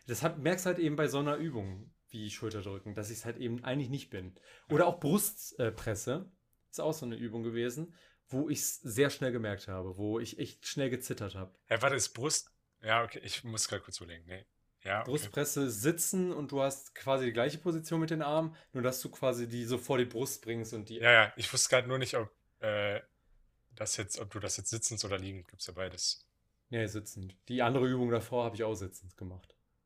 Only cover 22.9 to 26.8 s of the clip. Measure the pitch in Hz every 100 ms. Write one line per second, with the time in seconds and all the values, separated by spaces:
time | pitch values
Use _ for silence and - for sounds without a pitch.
22.9 | 104 - _ _ - _ _ _ 117 107
23.9 | - 95 - 104 104 98 - 101 113 -
24.9 | 107 104 95 95 95 - - - 90 92
25.9 | 87 - - _ _ _ _ - 117